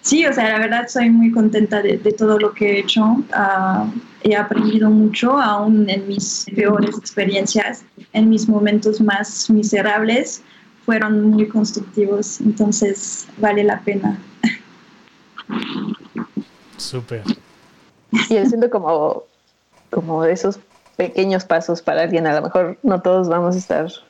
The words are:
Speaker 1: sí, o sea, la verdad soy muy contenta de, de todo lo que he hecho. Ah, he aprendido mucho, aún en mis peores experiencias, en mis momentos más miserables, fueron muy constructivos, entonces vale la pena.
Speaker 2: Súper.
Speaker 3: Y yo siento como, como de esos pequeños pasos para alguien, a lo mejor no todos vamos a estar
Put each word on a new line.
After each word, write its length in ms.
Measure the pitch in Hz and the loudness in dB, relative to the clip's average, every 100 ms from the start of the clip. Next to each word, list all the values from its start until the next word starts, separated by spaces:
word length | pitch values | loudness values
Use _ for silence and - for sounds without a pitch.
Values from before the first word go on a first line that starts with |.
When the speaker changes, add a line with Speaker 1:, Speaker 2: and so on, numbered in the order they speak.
Speaker 1:
sí, 240 | - 302 320 | 0 2 2
o 60 | |
sea, 200 | 247 220 | 0 0
la 60 | 214 | 0
verdad 300 | 226 233 240 | -2 -2 -4
soy 220 | 254 233 | 0 4
muy 200 | 233 226 | 6 4
contenta 520 | 226 214 214 214 208 | 4 2 2 0 0
de, 160 | 202 - | 0 0
de 140 | 214 | 0
todo 260 | 214 214 214 | 0 2 2
lo 140 | 208 | 0
que 180 | 208 208 | 0 0
he 60 | 202 | 0
hecho. 360 | 196 226 220 247 - | 0 2 2 2 0
Ah, 540 | - 196 190 190 190 214 233 - - | -2 0 0 0 -2 -2 -6 -12 -4
he 140 | 214 208 | 0 0
aprendido 540 | 208 214 214 214 214 | 0 0 0 2 4
mucho, 480 | 214 214 214 240 277 | 4 4 2 0 2
aún 500 | 233 208 214 220 202 | 2 0 2 4 2
en 180 | 196 196 | 0 -4
mis 380 | 202 - - - | -6 -6 -8 -6
peores 420 | 196 208 202 214 - | -2 0 2 0 -4
experiencias, 840 | - - 196 196 202 226 208 240 - - - | -8 -4 -2 -2 0 -2 -2 -8 -16 -20 -6
en 160 | 214 220 | 2 4
mis 200 | 220 220 | 4 2
momentos 520 | 208 208 208 214 214 | 2 2 2 0 2
más 480 | 208 196 208 - - | 2 0 -4 -8 2
miserables, 960 | 214 214 208 202 208 220 240 - - - _ _ _ | 2 2 0 0 0 0 0 -2 -10 -18 _ _ _
fueron 460 | - 220 214 214 214 | -2 -2 0 2 4
muy 180 | 214 214 | 4 2
constructivos, 920 | 220 214 - 196 - 202 202 208 - | 0 -2 -4 -8 -2 0 0 -4 -2
entonces 880 | 220 214 214 208 202 196 - - - - | -2 2 0 0 -2 -2 -8 -12 -14 -2
vale 260 | 208 202 | 0 2
la 160 | 202 202 | 0 0
pena. 380 | - 196 208 196 - - 226 - - - _ - _ _ _ - - 226 - - 208 - - - - - - _ _ - | -4 -4 -4 -6 -10 -4 -4 -4 -14 -20 _ -20 _ _ _ -20 -10 -8 -6 -8 -8 -10 -12 -12 -10 -12 -14 _ _ -16
Speaker 2:
Súper. 460 | - 127 113 117 101 - _ _ _ _ _ _ _ 226 - | -12 -12 -10 -10 -6 -8 _ _ _ _ _ _ _ -4 0
Speaker 3:
Y 60 | |
yo 120 | 226 226 | 2 2
siento 240 | 226 240 | 2 0
como, 540 | 226 160 160 151 - - _ _ _ _ _ _ | 0 0 0 0 -4 -10 _ _ _ _ _ _
como 320 | - 165 160 | -6 -4 0
de 80 | 165 | 0
esos 260 | 180 196 202 _ _ _ - | 0 -4 -6 _ _ _ -6
pequeños 480 | 180 - 190 185 | -4 0 0 -2
pasos 380 | 190 170 165 170 | 0 -2 -2 -4
para 200 | - 156 | -2 -2
alguien, 240 | 165 165 160 | 0 0 0
a 80 | |
lo 80 | 151 | 0
mejor 360 | 160 190 175 202 | 0 -2 -2 -2
no 180 | 262 185 | -2 0
todos 280 | 180 185 180 | 2 2 2
vamos 260 | 170 175 | 0 0
a 40 | 185 | -2
estar 320 | 180 160 160 - _ | -2 -4 -4 -10 _